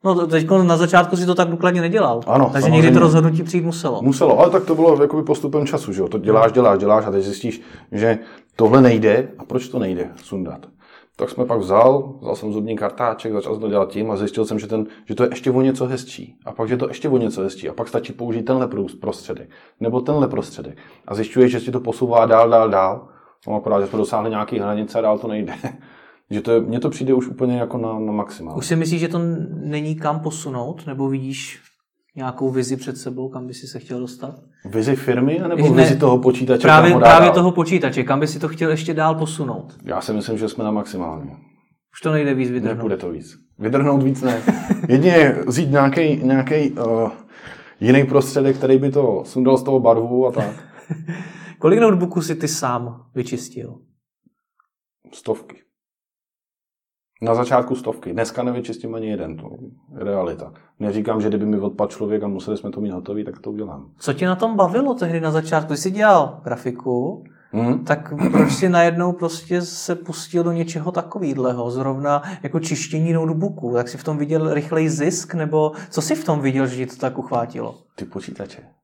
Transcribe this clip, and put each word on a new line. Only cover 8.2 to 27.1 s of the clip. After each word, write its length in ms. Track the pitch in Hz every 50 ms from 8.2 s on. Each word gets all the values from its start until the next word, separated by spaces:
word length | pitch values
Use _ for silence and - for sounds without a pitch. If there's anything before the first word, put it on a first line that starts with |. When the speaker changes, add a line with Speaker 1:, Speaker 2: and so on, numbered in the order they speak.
| - - - - _ _ _
Speaker 2:
tohle 260 | - 113 107 123 135
nejde 500 | 131 123 117 110 110 107 104 123 131 - -
a 80 | - -
proč 220 | _ 113 127 127
to 120 | - - 127
nejde 300 | 104 92 92 90 87 87 - - -
sundat? 420 | - 104 95 90 80 - - - - _ _ _ _ - - _ _ _
Tak 140 | - - -
jsme 160 | - - 127
pak 140 | 123 117 113
vzal, 580 | 95 92 98 107 120 131 139 143 135 - - -
vzal 140 | - - -
jsem 180 | - 107 107 104
zubní 220 | 110 104 113 110
kartáček, 580 | 104 107 101 - - 123 117 110 - - 113 107
začal 200 | 104 98 - 110
jsem 80 | 107
to 80 | 113 107
dělat 200 | 101 101 95 92
tím 220 | - 101 107 110
a 40 | 104
zjistil 280 | 95 104 98 - 113 107
jsem, 140 | 107 113 104
že 80 | -
ten, 180 | - 113 110 107 - - - _
že 100 | - 107
to 80 | 104 123
je 60 | 120
ještě 200 | 123 - - 135
o 100 | 123 131
něco 240 | 131 135 131 131 127
hezčí. 500 | 123 131 123 - - - - - - _ _ _
A 60 | -
pak, 160 | 107 - 113
že 100 | 110 123
to 100 | 123 127
ještě 220 | - - - - 151
o 80 | 135
něco 240 | 123 113 107 - 95
hezčí. 280 | 95 98 - - - -
A 40 | -
pak 140 | - 113
stačí 260 | - - 113 - - -
použít 300 | - 120 120 110 117 110
tenhle 240 | 135 131 131 127
průz-, 320 | - - 107 98 90 - -
prostředek, 500 | - 104 - - - - - - - _ _ - _ _ _ _
nebo 220 | 110 113 120 127
tenhle 260 | 123 139 147 151 135
prostředek. 500 | - 123 - - - - - 73 69 - - - - - _ _
A 80 | - 101
zjišťuješ, 360 | 107 107 - - 127 127 123
že 80 | 123 120
si 120 | 113 127
to 80 | 120 127
posouvá 460 | 123 117 110 - 127 120 117 117 113
dál, 240 | 110 113 113 117 117
dál, 200 | 117 113 110 107
dál. 380 | 98 95 95 95 104 127 - - _ _ _ _ _ _ _
No, 80 | - 107
akorát, 260 | 104 104 110 104 101
že 60 | 98
jsme 100 | 98 -
dosáhli 320 | 110 101 - - 110 107 113
nějaký 300 | 110 104 107 - - 107
hranice 400 | 101 104 104 104 107 107 - 117
a 20 |
dál 160 | 113 107 107 104
to 80 | -
nejde. 260 | 113 107 107 101 82 - - -
<laughs> 0 | 127 - - - _ _ _ _ _ _ _ _ _
Že 100 | 101 104
to 100 | 104 117
je, 80 | 117 117
mně 180 | 113 110 113 123
to 100 | 127 147
přijde 240 | - - 131 131